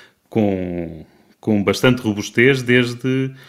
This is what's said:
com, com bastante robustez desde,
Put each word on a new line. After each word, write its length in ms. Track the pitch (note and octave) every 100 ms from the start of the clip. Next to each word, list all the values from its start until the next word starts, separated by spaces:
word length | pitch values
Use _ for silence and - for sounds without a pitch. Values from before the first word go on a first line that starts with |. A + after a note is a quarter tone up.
| - _ _
com, 760 | A2 G#2 F#2+ F2+ F2 E2 D#2+ - _ _ _
com 200 | - G#2
bastante 400 | G2 G2 C3 B2
robustez 640 | G#2+ G2+ - - B2+ C3
desde, 680 | A#2+ B2 A#2+ B2 C3 C3 C3 C3